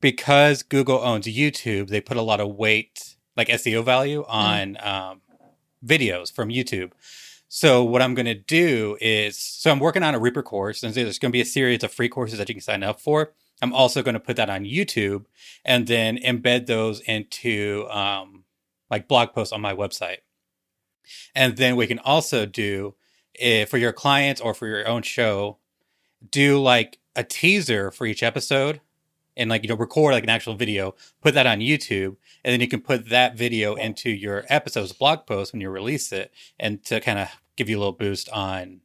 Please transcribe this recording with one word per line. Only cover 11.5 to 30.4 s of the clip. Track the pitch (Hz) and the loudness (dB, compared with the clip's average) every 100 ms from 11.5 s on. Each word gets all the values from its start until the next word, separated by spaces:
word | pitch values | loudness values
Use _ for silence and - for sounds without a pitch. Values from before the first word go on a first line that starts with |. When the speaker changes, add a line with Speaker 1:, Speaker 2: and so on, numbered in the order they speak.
| - 131 120 | 0 2 2
Speaker 1:
of | 110 | -2
free | - 120 | -2 -4
courses | 135 117 110 | -2 -6 -6
that | 101 | -8
you | |
can | 107 | -8
sign | - 101 | -6 -4
up | 98 107 | -4 -6
for. | - 151 151 _ _ _ | 0 0 0 _ _ _
I'm | 123 | -4
also | 127 127 143 | 4 4 4
gonna | 127 113 | -2 -4
put | - 120 | -4 -2
that | 107 | -2
on | 98 | -2
YouTube | 101 143 202 - 101 101 104 _ - - | -4 -4 -4 -2 -2 -2 -8 _ -20 -14
and | - 123 117 | 0 0 2
then | 117 113 117 | 2 2 0
embed | 123 120 123 123 123 | -2 0 2 0 2
those | 113 110 104 | 0 0 -4
into, | - 110 107 - 117 107 104 101 104 | -4 -6 -6 -8 -4 -2 -2 -4 -6
um, | 104 101 98 95 98 _ _ _ _ _ | -4 -2 -4 -8 -20 _ _ _ _ _
like, | 107 - | -8 2
blog | 127 117 | 4 4
posts | - 107 | 0 -6
on | 110 | -4
my | 104 | -6
website. | 98 101 - 90 95 _ _ _ _ _ _ _ _ _ - - | -4 -4 -4 -8 -8 _ _ _ _ _ _ _ _ _ -20 -10
And | - 131 107 | 2 2 4
then | 127 123 | 2 4
we | 113 | 0
can | 120 | 0
also | 131 151 156 131 | 2 2 2 -2
do, | 104 95 104 98 101 - _ _ _ - | -2 -2 -4 -2 -6 -12 _ _ _ 0
eh, | 123 110 | 2 4
for | 107 131 | 2 0
your | 117 | 0
clients | 110 143 139 139 135 | 0 2 2 2 0
or | 113 | -4
for | 107 110 | -4 -6
your | 107 107 | -4 -2
own | 117 | -4
show, | 107 - 113 101 104 104 _ _ _ _ _ _ 110 | -4 0 0 0 -4 -8 _ _ _ _ _ _ -8
do, | 139 143 143 | 2 4 6
like, | 135 123 110 - _ - | 6 4 2 -8 _ -8
a | |
teaser | 120 - 165 202 143 110 98 | -6 0 2 2 2 -2 -2
for | - 117 | -6 -6
each | 104 | -2
episode | 117 113 - 135 135 147 _ _ _ _ _ - | -2 -2 -2 0 0 -4 _ _ _ _ _ -6
and, | 113 | -2
like, | 113 | -2
you | 104 | -2
know, | 113 | -4
record, | 113 - 151 | -2 2 4
like, | 127 | 4
an | 110 | 2
actual | 113 | -2